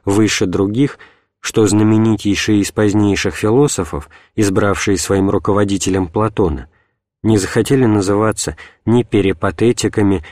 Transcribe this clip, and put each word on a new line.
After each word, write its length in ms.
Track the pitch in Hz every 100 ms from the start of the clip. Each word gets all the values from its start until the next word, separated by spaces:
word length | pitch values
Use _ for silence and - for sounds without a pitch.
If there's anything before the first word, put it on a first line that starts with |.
выше 420 | - 101 107 - 98
других, 520 | 87 98 110 139 - - _ _ _
что 260 | - - 107
знаменитейшие 920 | 104 107 110 110 107 104 92 - 104
из 100 | 95
позднейших 640 | - 107 104 104 95 101 -
философов, 760 | 107 120 143 - 85 73 - - _
избравшие 640 | - 101 95 101 92 - 92
своим 320 | - 98 98
руководителем 800 | 101 - 101 101 101 - 95 90
Платона, 600 | 107 110 110 92 69 - _ _ _ _ _
не 160 | 107 107
захотели 460 | 92 120 107 135
называться 720 | 120 104 95 101 107 98 - - - _ -
ни 180 | 120
перипатетиками, 1200 | 117 104 95 92 98 85 113 117 107 110 101 95 -